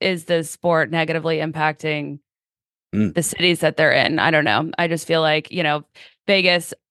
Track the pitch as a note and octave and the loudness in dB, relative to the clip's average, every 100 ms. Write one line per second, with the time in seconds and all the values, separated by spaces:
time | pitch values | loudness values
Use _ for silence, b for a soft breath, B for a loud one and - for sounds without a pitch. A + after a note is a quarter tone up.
0 | F#3+ F3 E3+ E3+ D#3 - F3 D#3+ C#3 E3 | -2 -2 0 -2 -2 -4 0 2 2 0
1 | D#3+ D#3+ D#3+ D#3 D#3 D#3 D#3 D3+ D#3 D3+ | 0 -2 -2 -2 -2 -2 -2 -2 -4 -4
2 | C#3+ C#3+ _ _ _ _ _ _ - G#2 | -6 -12 _ _ _ _ _ _ -6 0
3 | G#2+ E3+ D#3 - F3 E3 D#3 D3+ D3+ C3 | 0 0 -4 0 2 2 0 2 2 4
4 | - D#3+ C#3 D#3 C3 G#2+ D#3+ - E3+ E3 | 2 2 2 2 2 0 -2 -2 -2 -2
5 | - D#3+ D#3 D#3 - F3+ D#3 D3+ - B | 0 0 2 0 -2 -4 -2 -2 -6 B
6 | B B - G3 F3+ F3 E3+ - _ | B B 0 2 4 2 -2 -16 _